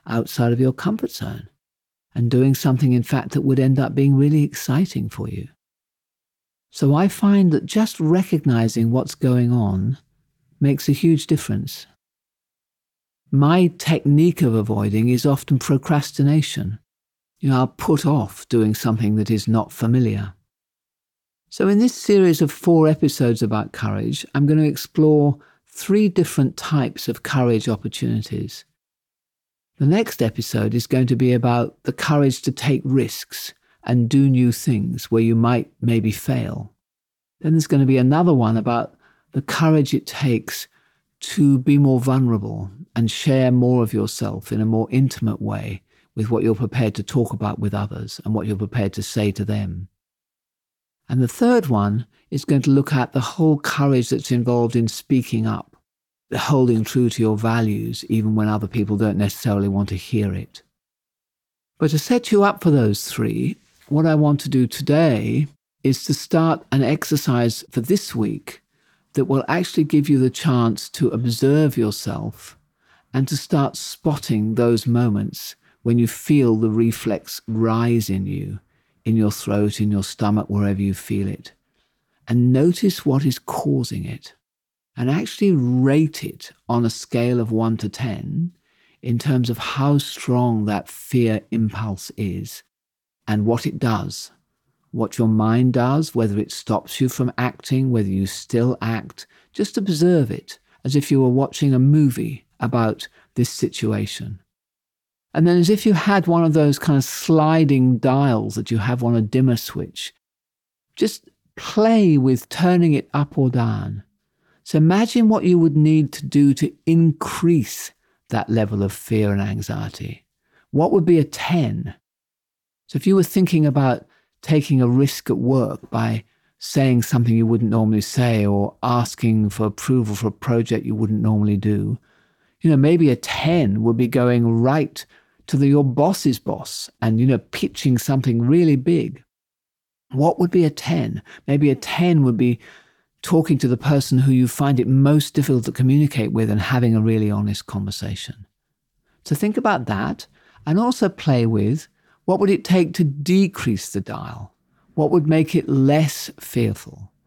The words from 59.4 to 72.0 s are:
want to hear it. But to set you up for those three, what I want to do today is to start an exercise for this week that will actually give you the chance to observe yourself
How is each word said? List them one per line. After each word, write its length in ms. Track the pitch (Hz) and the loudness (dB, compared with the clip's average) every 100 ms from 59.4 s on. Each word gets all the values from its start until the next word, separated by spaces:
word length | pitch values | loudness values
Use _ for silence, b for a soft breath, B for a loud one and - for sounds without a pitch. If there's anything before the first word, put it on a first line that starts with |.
| 123 101 101 | -2 0 0
want 200 | 98 101 | -2 -2
to 60 | 95 | -4
hear 380 | - 113 101 | -4 -4 -2
it. 280 | 95 - - _ _ _ _ _ _ _ _ _ _ _ - | -4 -10 -18 _ _ _ _ _ _ _ _ _ _ _ -4
But 120 | 156 | -2
to 80 | 151 | 0
set 320 | - 247 240 | 0 0 2
you 100 | 208 | 2
up 200 | 202 - | 2 2
for 100 | 170 | 2
those 340 | 143 110 101 - | 4 2 0 -6
three, 500 | - 113 110 127 220 _ _ - | -4 -4 -2 -4 -6 _ _ -4
what 160 | 147 | 0
I 120 | 160 151 | 2 2
want 240 | 151 143 | 2 0
to 80 | 143 | 0
do 180 | 131 120 | 0 0
today 800 | - 139 147 165 110 113 120 147 _ _ _ | -2 0 2 4 2 -2 -2 -4 _ _ _
is 180 | 135 135 - | -2 -2 -2
to 80 | |
start 520 | 147 - 165 165 156 - | -6 -2 0 2 0 -2
an 100 | 135 | -2
exercise 800 | 123 156 - 147 - 123 120 - - | 0 -2 -2 -4 0 0 0 -2 -8
for 100 | - | -8
this 360 | 117 196 - 117 | -2 -2 -2 -6
week 440 | 107 104 - - _ _ _ _ _ | -4 -6 -12 -20 _ _ _ _ _
that 140 | - 135 | -4 -2
will 180 | 135 - | -2 -2
actually 380 | 165 180 - | -4 -4 -2
give 240 | 151 151 143 | 0 0 2
you 100 | 139 | 2
the 100 | 127 | 2
chance 600 | - 165 123 117 107 - | 0 0 2 0 -2 -8
to 180 | - 131 | -2 -2
observe 640 | 110 120 113 135 147 151 120 | 0 -4 0 2 2 2 0
yourself 840 | 107 104 | -2 -2